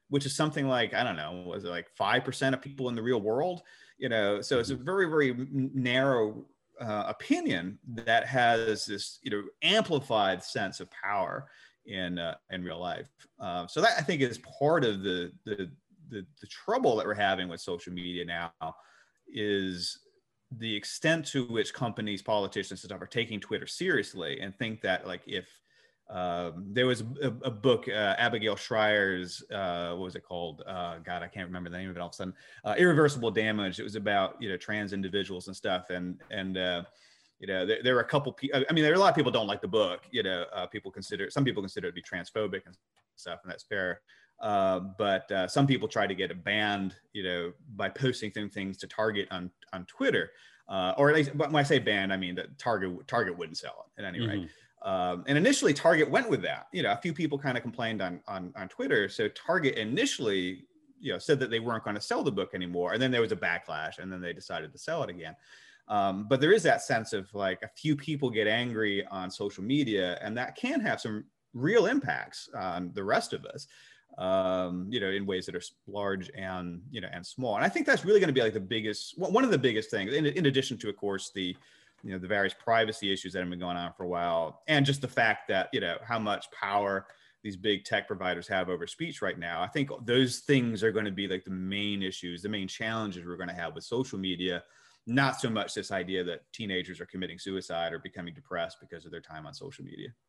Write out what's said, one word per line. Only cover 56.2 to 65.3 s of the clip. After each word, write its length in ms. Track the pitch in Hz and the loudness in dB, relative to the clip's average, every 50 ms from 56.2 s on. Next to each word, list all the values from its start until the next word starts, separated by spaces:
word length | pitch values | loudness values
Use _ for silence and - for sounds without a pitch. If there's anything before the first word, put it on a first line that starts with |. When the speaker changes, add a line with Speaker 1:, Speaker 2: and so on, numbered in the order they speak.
| 247 226 | 4 4
Speaker 1:
with 140 | 147 107 | 0 0
that. 240 | 85 78 67 57 - - | 0 -2 -4 -4 -8 -8
You 100 | - 180 | -4 0
know, 100 | 131 101 | 2 2
a 40 | 101 | 2
few 180 | - - 175 151 | 2 0 -4 -2
people 240 | 160 165 147 147 139 | 0 -2 0 0 0
kinda 200 | 143 135 123 120 | 0 0 -2 -2
complained 420 | 123 120 110 - 117 113 113 101 | -2 -4 -6 -4 -2 -2 -2 -2
on, 180 | 95 90 87 - - - | -2 -4 -4 -6 -8 -8
on, 240 | 101 92 90 90 - | -8 -8 -8 -8 -8
on 140 | 104 95 92 | -10 -12 -10
Twitter. 400 | - - 247 277 143 110 101 95 | -6 -6 0 2 4 4 4 2
So 200 | - - 110 104 | 0 0 0 0
Target 480 | - - - - 175 185 151 131 - | -2 -4 -2 0 2 4 4 2 2
initially, 880 | 117 107 110 127 190 277 277 - - 135 107 98 95 90 90 92 90 - _ _ _ _ _ - - | 2 -2 0 0 0 0 0 0 0 0 2 2 2 0 -2 -4 -8 -14 _ _ _ _ _ -20 -10
you 100 | - 123 | -6 -6
know, 60 | 92 90 | -6 -4
said 220 | - - 147 135 | 2 2 4 4
that 100 | 151 - | 4 0
they 80 | 117 113 | 0 -2
weren't 240 | 113 120 113 110 - | 0 0 -2 -2 -2
gonna 160 | 110 101 104 | -4 -6 -4
sell 200 | - - 233 - | -4 -2 -2 0
the 100 | - 143 | 0 0
book 220 | 104 98 92 - - | 0 0 -2 -2 -4
anymore. 380 | 90 90 87 87 87 87 87 | -6 -4 -2 0 0 0 2
And 80 | 98 117 | 2 2
then 100 | 131 131 | 2 2
there 120 | 123 120 | 4 2
was 100 | 113 - | 2 2
a 40 | 107 | 0
backlash, 640 | 87 95 87 85 85 - - 78 76 78 80 - - | -2 0 -2 -2 -2 -4 -6 -6 -6 -6 -6 -8 -10
and 140 | 90 95 | -10 -10
then 80 | 92 90 | -8 -6
they 140 | 90 87 85 | -6 -6 -8
decided 380 | - - - 90 80 80 73 | -8 -10 -8 -8 -8 -8 -8
to 60 | 69 - | -14 -12
sell 240 | - - 160 165 | -6 -4 -2 -2
it 80 | - 95 | -2 -4
again. 260 | 90 90 80 78 | -6 -10 -12 -12